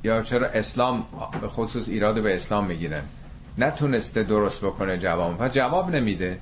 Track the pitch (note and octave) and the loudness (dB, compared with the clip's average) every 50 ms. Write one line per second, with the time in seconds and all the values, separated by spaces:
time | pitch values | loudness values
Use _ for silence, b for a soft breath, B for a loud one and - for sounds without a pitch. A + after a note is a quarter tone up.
0 | - A2 A2+ A2+ G#2+ - B2 B2 B2+ - - A2 G#2+ - - B2 B2 B2+ B2 A2+ | 2 2 2 2 2 2 2 2 2 2 2 0 0 0 2 2 2 2 2 0
1 | - - - - - - - - G#2+ G#2 - A#2 A2+ A2 - B2 A2 A2 F#2+ G#2+ | -4 -6 -8 -12 -10 -8 -6 -6 -6 -4 -2 -2 -2 -2 -2 -4 -4 -2 0 2
2 | G#2 G#2+ A2 A2+ G#2+ G#2 F#2 F2 - - G#2+ G#2 G2+ F#2 F2 D#2+ E2+ D2+ D#2 D2 | 4 4 4 4 2 2 2 0 0 0 0 0 0 0 -2 -4 -4 -4 -4 -6
3 | D2 - - - - - - - - - - - B2 D3 D3+ - D3 C#3 C3 A2+ | -8 -10 -12 -14 -16 -16 -16 -16 -16 -10 -2 0 0 0 2 0 0 2 2 0
4 | - - - A#2 G#2+ F#2 G#2+ G#2 G#2 F#2+ - - G#2 G2 - - G2 F#2+ F#2 F2+ | 0 0 0 0 2 4 4 4 4 2 0 -2 -2 -4 -2 -2 -2 -2 -2 0
5 | F#2 F2+ E2 F2 F2 E2+ E2+ F2+ A#2+ C3 B2+ C3+ B2+ B2+ D#3+ F#3 F#3 F3+ F3 C#3+ | 0 0 2 2 2 0 0 0 -2 2 2 2 2 2 2 0 0 0 0 0
6 | B2 G#2+ F#2+ E2+ F2+ F#2 F#2 F2+ | 2 0 0 0 -2 -4 -4 -6